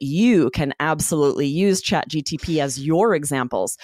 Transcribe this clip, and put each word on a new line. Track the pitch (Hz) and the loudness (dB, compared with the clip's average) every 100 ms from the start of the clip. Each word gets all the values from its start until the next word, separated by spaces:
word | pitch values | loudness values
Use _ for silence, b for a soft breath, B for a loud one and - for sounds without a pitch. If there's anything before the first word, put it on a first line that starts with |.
you | 139 160 240 196 131 | -2 2 4 4 4
can | - 139 - | 0 -4 -2
absolutely | 151 156 - 160 143 - 143 | -4 -2 -2 2 2 2 -2
use | 156 196 185 | 2 2 2
Chat | - 165 127 | 0 -2 -2
G | 156 | -6
T | 139 156 | -4 -6
P | - 156 | -2 -2
as | 143 131 | -2 -4
your | 143 165 226 | 0 2 2
examples, | 170 143 139 123 104 92 - | 2 0 -4 -2 -2 -4 -6